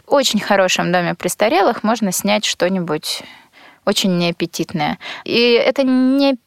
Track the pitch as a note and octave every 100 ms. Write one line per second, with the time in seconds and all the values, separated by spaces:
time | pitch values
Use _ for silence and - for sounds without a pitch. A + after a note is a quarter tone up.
0 | - C#4 C4 G#3+ - G3+ F#3 F3 F3 F3+
1 | E3+ F3 F3+ - G#3 D#4+ F#4 A#3 G#3+ A3+
2 | G3+ F3 G3 G#3+ - - F3 F#3+ E3+ D3+
3 | - - - - - _ - - - G3+
4 | G3 F3 F3 E3+ E3+ - E3+ F3 D3 -
5 | - - - - A#3+ A#3 - C4 C4+ B3+
6 | B3+ C4+ C#4 C4